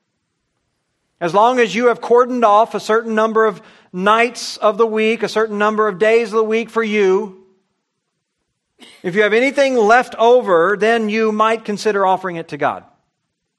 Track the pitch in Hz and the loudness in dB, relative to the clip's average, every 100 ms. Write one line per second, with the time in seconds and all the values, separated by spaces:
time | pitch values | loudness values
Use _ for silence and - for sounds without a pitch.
0 | _ _ _ _ _ _ _ _ _ _ | _ _ _ _ _ _ _ _ _ _
1 | _ - 170 190 233 254 226 190 247 226 | _ -8 -2 2 2 2 0 0 0 0
2 | - 240 247 247 226 208 226 214 - 220 | 2 2 2 0 2 4 2 -4 -2 -2
3 | 226 214 220 220 220 170 - _ _ 180 | -2 -2 0 0 -2 -2 -12 _ _ -4
4 | 196 220 240 240 - - 214 208 226 220 | 0 0 0 -4 -14 -4 -2 0 0 0
5 | 220 226 208 214 220 208 208 214 214 180 | -2 -2 -4 -2 -4 -2 -2 0 -2 0
6 | 214 226 226 220 220 220 226 226 220 214 | 2 2 0 -2 -2 -2 -4 -4 -2 0
7 | 190 190 214 - _ _ _ _ _ _ | 2 0 -2 -12 _ _ _ _ _ _
8 | _ _ _ _ _ _ _ _ - - | _ _ _ _ _ _ _ _ -20 -14
9 | 190 185 208 214 269 277 269 254 208 247 | -4 0 2 2 0 0 0 2 4 4
10 | - - 233 247 202 170 175 202 208 233 | 2 0 4 4 2 2 2 0 0 0
11 | 214 220 220 214 220 226 226 202 220 202 | -2 -2 -2 0 0 -2 -6 -6 -2 0
12 | 190 180 185 170 165 147 139 95 - _ | 0 0 -4 -10 -10 -4 -4 -4 -12 _
13 | _ _ _ _ _ | _ _ _ _ _